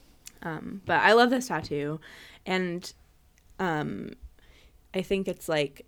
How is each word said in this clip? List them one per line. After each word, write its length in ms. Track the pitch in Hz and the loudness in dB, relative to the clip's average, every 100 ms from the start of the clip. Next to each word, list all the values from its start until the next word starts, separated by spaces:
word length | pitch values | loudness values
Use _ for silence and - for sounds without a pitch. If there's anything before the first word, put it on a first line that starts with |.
| - - - - | -20 -20 -20 -14
Um, 380 | 170 156 - 196 - | -10 -8 -10 -12 0
but 140 | 160 | 4
I 120 | 196 | 6
love 160 | 233 240 | 8 6
this 180 | 254 - | 4 -2
tattoo, 500 | 160 - 147 147 156 - - - - - | -4 -4 -4 -2 -4 -10 -20 -20 -18 -4
and, 440 | 185 180 175 - - - _ _ _ _ - | -2 0 -4 -10 -18 -20 _ _ _ _ -4
um, 540 | 185 151 147 98 - - - - - - - - - | -2 0 -2 -6 -10 -14 -20 -20 -20 -20 -20 -20 -8
I 80 | 190 | -6
think 240 | 180 196 190 | -2 -2 -2
it's, 200 | 175 - | -6 -2
like, 380 | 156 143 - | 0 0 -4